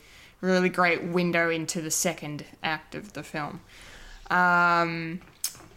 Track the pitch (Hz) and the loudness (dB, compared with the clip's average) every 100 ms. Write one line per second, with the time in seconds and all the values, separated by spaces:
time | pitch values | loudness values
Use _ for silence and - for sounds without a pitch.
0 | - - - - 185 185 185 180 175 165 | -20 -20 -20 -4 0 2 2 2 2 2
1 | 175 175 175 170 165 165 160 175 156 - | 0 0 2 2 2 0 -4 -4 -4 -2
2 | 180 160 151 147 - - 160 151 - 156 | -2 -4 -8 -10 -12 -8 -4 -4 -6 -14
3 | 202 143 151 156 147 175 - - - - | -12 -14 -10 -8 -8 -10 -18 -20 -20 -20
4 | - - - 180 180 175 175 170 170 165 | -18 -14 -2 2 4 6 6 4 2 -2
5 | 165 175 - - - - - | -6 -8 -12 -10 -10 -10 -16